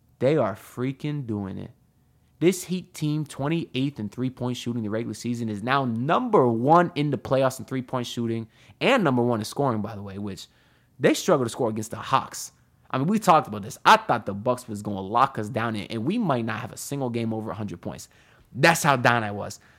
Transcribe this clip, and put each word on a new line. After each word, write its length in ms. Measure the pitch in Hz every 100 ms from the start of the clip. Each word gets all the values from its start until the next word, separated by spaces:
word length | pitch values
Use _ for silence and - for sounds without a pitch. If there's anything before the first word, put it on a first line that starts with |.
| _ -
they 160 | 127 156
are 180 | 107
freaking 720 | 107 - - 131 131 147 147 117
doing 320 | 104 95 95
it. 140 | 95 - _ _ _ _ _ -
This 260 | 160 190
Heat 300 | - 180 -
team, 300 | - 151 151
twenty-eighth 760 | 143 - 139 165 - 127 139 139
in 100 | 104
three-point 480 | - 127 127 123 120
shooting 280 | 120 120
the 60 | 107
regular 240 | 110 117
season, 340 | 107 120 117 113
is 160 | 104
now 200 | 117 139
number 640 | 131 113 139 190 247 190 123
one 460 | 113 131 170 175
in 160 | 147 147
the 80 | 127
playoffs 400 | - 135 131 -
in 60 |
three-point 420 | 107 131 123 127 117
shooting 400 | - 117 113 113 _ - -
and 220 | 180 262
number 200 | 156 123
one 180 | 120 113
in 40 |
scoring, 380 | 104 - 139 110
by 140 | 101 107
the 60 |
way, 160 | 101 95
which 280 | 104 95 - _ _ _ _ -
they 140 | 143
struggle 300 | 302 - 151
to 60 | 117
score 200 | - 120
against 200 | 110 107
the 60 | 107
Hawks. 560 | - 135 - - - _ _ _ _
I 80 | 131
mean, 80 | 151
we 120 | 214
talked 300 | 190 160 113
about 140 | 104
this. 160 | 98 - -
I 100 | 220
thought 300 | - 120 104
the 80 |
Bucks 340 | 101 120 123 -
was 140 | 104
gonna 180 | 104 95
lock 380 | 95 117 135 -
us 100 | 107
down, 280 | 117 117 104
and, 140 | -
and 140 | 110
we 140 | 123 233
might 260 | 185 127
not 160 | 113 110
have 120 | 120
a 40 | -
single 320 | - 139 127
game 240 | 117 113
over 180 | 110 110
a 40 |
hundred 260 | 95 104 85
points. 260 | 101 67 - _ _ _ _
That's 280 | 117 165 165
how 140 | 156 131
down 280 | 123 120
I 60 | 107
was. 300 | 101 95 - _